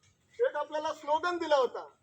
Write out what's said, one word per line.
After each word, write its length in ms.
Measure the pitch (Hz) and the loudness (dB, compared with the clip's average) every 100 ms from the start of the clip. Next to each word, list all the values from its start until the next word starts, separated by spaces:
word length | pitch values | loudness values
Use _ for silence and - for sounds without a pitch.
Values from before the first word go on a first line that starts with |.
| _ _ _ - | _ _ _ -2
एक 160 | 466 294 | -2 -2
आपल्याला 380 | 294 302 311 | -4 -4 -4
स्लोगन 440 | 302 285 311 359 349 | -4 0 0 0 -2
दिला 180 | 320 285 | 2 4
होता 320 | 240 190 - _ | 4 -2 -12 _